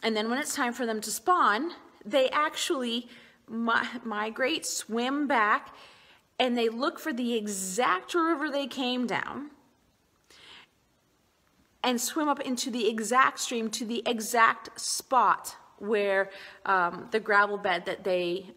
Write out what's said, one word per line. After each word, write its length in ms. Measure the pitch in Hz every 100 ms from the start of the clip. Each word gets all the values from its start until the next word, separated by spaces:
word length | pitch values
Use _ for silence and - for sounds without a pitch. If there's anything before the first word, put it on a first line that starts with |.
And 120 | 233
then 140 | 214 220
when 100 | 254
it's 160 | 285
time 200 | 285 247
for 100 | 240
them 160 | 233 220
to 100 | 214
spawn, 600 | - 359 359 240 214 339 - - -
they 240 | 208 277 262
actually 800 | 294 311 - - 285 240 233 - - - _ -
mi-, 240 | 226 226 226 233 240
migrate, 640 | 226 208 220 226 262 330 -
swim 600 | - - 226 247 285 285
back, 480 | 254 208 262 - - - - - - _ -
and 200 | 254 240
they 100 | 226
look 300 | 233 311 339
for 140 | 320
the 220 | 247 240
exact 800 | 233 208 190 190 190 254 370 -
river 360 | 349 330 294 302
they 160 | 277 269
came 400 | - 247 247 226
down 440 | 151 - 247 294 - _ _ _ _ _ _ _ - - - - _ _ _ _ _ _ _ _ _ _ _
and 180 | 247 240
swim 280 | - 320 302
up 120 | 277
into 300 | 269 247 269
the 180 | 240 214
exact 520 | 226 214 254 277 -
stream 300 | - 233 220
to 140 | -
the 180 | 220 233 -
exact 720 | 226 208 233 226 233 - -
spot 760 | - - - 254 196 - - - - -
where, 520 | 202 214 202 190 196 - - - -
um, 420 | 190 175 175 -
the 100 | 220
gravel 380 | 214 202 208 202
bed 260 | 190 175 190
that 180 | -
they, 460 | 190 180 175 190 190